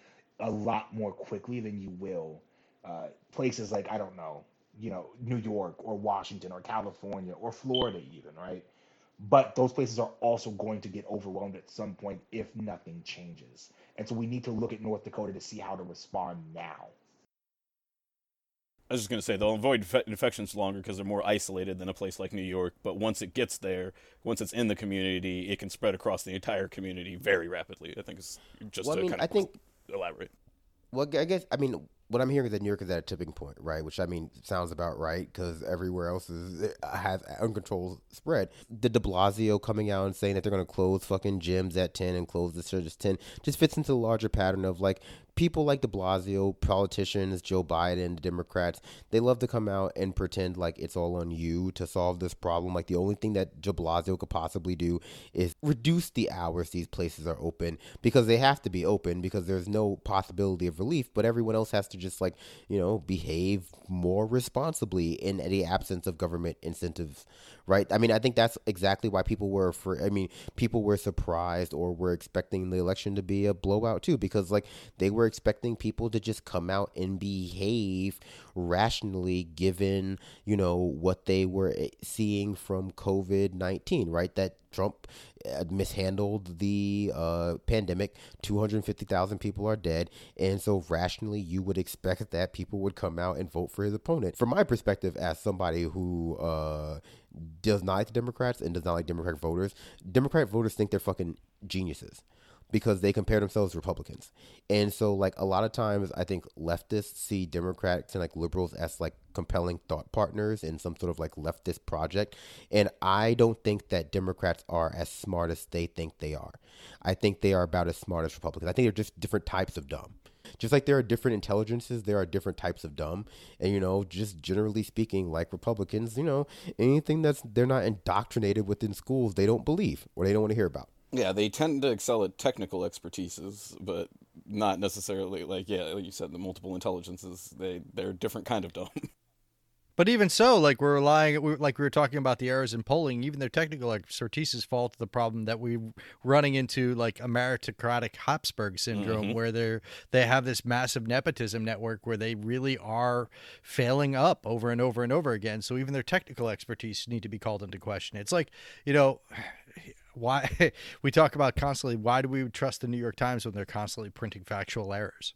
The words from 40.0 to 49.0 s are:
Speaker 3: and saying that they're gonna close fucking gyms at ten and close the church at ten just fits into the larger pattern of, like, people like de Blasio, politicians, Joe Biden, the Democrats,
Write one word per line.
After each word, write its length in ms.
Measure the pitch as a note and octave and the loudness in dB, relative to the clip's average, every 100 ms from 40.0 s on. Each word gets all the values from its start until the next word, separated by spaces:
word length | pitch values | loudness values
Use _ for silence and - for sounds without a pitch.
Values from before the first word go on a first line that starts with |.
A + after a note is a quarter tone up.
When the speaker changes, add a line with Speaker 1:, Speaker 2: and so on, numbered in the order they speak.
Speaker 3:
and 100 | F#2+ | -2
saying 200 | F#2+ G2+ | 0 0
that 100 | G2 | 0
they're 60 | G#2 | 0
gonna 160 | G2 F2+ | 0 -2
close 400 | - F#2 F#2+ - | 0 2 2 0
fucking 340 | F#2+ G2+ G2 | -2 0 -2
gyms 380 | E2 F#2 F#2 E2+ | 0 0 0 0
at 160 | F2+ | -2
ten 200 | - F2+ | -2 -2
and 140 | F2+ F2 | -2 -2
close 240 | F2 F2 | -2 -2
the 100 | E2 | -4
church 220 | E2+ F#2+ | -6 -4
at 140 | E2 - | -4 -2
ten 200 | G#2 F#2+ - - | 0 0 -4 -10
just 160 | - C#3 | -4 4
fits 200 | D#3+ - | 4 4
into 140 | D3 | 0
the 40 | C3 | 2
larger 320 | A2+ A2 G#2+ | 2 2 2
pattern 380 | - F#2+ F#2+ F#2+ | 2 2 2 0
of, 160 | F2 | 2
like, 180 | F#2+ F#2+ - - - | 2 2 -4 -20 -8
people 300 | - E3+ E3 | 0 2 2
like 160 | D3 C#3 | 2 2
de 80 | B2+ | 0
Blasio, 720 | G2 F#2 F#2+ F#2 G2 G2 F#2+ | 0 2 2 2 2 2 2
politicians, 800 | - G2 G2 - G2 G2+ F#2+ F#2 | 2 4 2 0 -2 0 0 -2
Joe 240 | - F#2 | 0 0
Biden, 520 | E2 E2 E2+ F2+ F2 F2 | 2 2 2 0 -2 -4
the 40 | |
Democrats, 640 | F2+ F2 F2 F#2 F2 D#2+ - - | -4 -4 -4 -2 0 -2 -10 -20